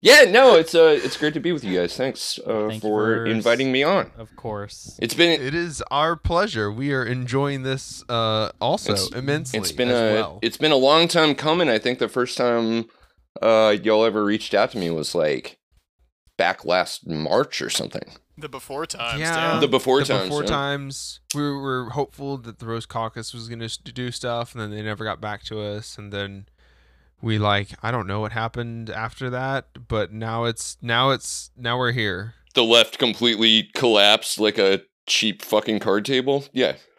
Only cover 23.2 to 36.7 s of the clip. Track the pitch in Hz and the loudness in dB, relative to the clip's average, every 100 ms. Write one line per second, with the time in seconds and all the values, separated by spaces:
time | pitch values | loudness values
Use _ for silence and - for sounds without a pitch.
23.2 | 110 123 113 117 113 - - 117 123 120 | -14 -14 -14 -12 -10 -12 -14 -10 -8 -6
24.2 | 127 120 117 120 107 104 107 104 110 95 | -6 -6 -6 -8 -10 -8 -8 -6 -6 -8
25.2 | 107 104 - 110 104 104 104 - 104 101 | -8 -10 -10 -8 -8 -8 -12 -16 -10 -8
26.2 | 101 98 98 _ _ _ _ _ _ _ | -8 -10 -18 _ _ _ _ _ _ _
27.2 | 117 107 104 101 101 - 110 120 95 101 | -4 0 2 0 -2 -8 -6 -4 -4 -6
28.2 | 107 113 113 120 117 117 113 107 113 - | -6 -6 -6 -6 -10 -10 -10 -8 -8 -8
29.2 | 127 123 131 135 - - 120 110 95 107 | -8 -6 -4 -6 -6 -20 -6 -4 -4 -6
30.2 | 113 113 117 113 - - 120 117 135 131 | -6 -4 -4 -4 -8 -10 -2 2 2 0
31.2 | - - - _ 120 123 123 123 107 90 | -4 -10 -12 _ -4 -2 0 0 -2 -4
32.2 | 107 - _ - 113 117 113 - 127 104 | -8 -14 _ 0 6 6 6 2 -2 2
33.2 | 120 107 113 110 104 - 123 107 101 110 | 0 4 4 4 2 0 4 6 6 4
34.2 | - - 107 107 98 98 - _ - - | 2 0 0 4 4 2 -2 _ -4 -2
35.2 | 110 95 - 107 107 107 104 101 104 135 | 0 -4 0 0 2 -2 0 -2 0 -2
36.2 | 127 139 139 123 107 | 0 -2 -4 0 0